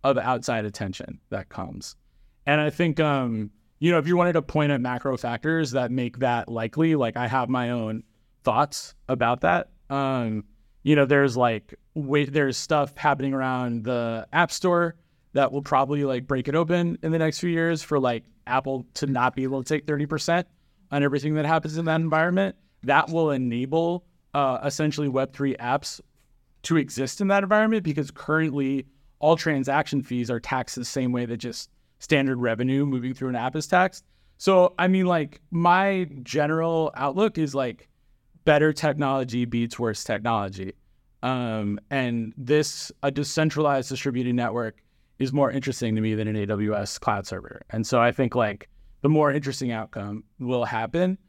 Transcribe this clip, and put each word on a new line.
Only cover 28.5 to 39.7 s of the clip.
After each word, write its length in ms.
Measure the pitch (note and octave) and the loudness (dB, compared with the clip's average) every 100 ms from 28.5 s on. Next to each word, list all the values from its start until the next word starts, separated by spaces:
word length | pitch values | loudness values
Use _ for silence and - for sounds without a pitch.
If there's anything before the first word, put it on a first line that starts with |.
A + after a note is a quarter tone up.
| C#3 C3+ C#3 C3 _ _ _ | 0 -2 -2 -6 _ _ _
all 160 | D3 D#3+ | 2 2
transaction 680 | E3 C#3+ C3+ C#3 - C#3+ | 2 -2 0 0 0 -2
fees 300 | C3 B2 A#2+ | -2 -4 -2
are 80 | A#2 | -4
taxed 380 | - C3 A#2+ - | -2 -4 -4 -8
the 80 | A#2 | -6
same 260 | C#3 B2+ | -4 -2
way 140 | B2 A#2+ | -2 -4
that 120 | A#2+ | -6
just 320 | A#2+ A2 - _ _ _ | -8 -12 -16 _ _ _
standard 380 | - D3+ C3+ B2+ | 0 2 2 0
revenue 480 | A#2+ A2+ B2+ C3+ C#3+ | 0 0 0 2 0
moving 280 | C3 B2 | -2 -4
through 140 | B2+ C3 | -6 -4
an 80 | B2 | -2
app 200 | B2 D#3 | -2 -4
is 100 | - | 0
taxed. 380 | F3+ F#3 - _ _ _ _ | 2 2 -2 _ _ _ _
So, 360 | - F#3+ F3+ - | 4 6 6 4
I 80 | F#3 | 2
mean, 200 | F#3+ F3+ | 4 4
like, 340 | F3 C#3+ - _ | 2 -2 -10 _
my 560 | E3+ F3 F3+ G3 F#3+ E3+ C#3 | 0 4 4 4 0 -4 -8
general 680 | A#2+ D3+ D3 D#3+ E3 E3 D#3 - | -4 0 2 2 0 0 0 0
outlook 420 | C#3+ F3+ A3 - | -2 2 0 0
is, 160 | D3+ | -2
like, 360 | C3+ B2+ - _ _ _ _ _ _ - | -2 -4 -6 _ _ _ _ _ _ 4
better 260 | D3 D#3 | 6 6
technology 720 | D3 D#3 D3 C#3 C3+ C3+ B2 | 4 0 0 0 0 0 -2
beats 340 | A#2+ A#2 A#2 | 0 0 -2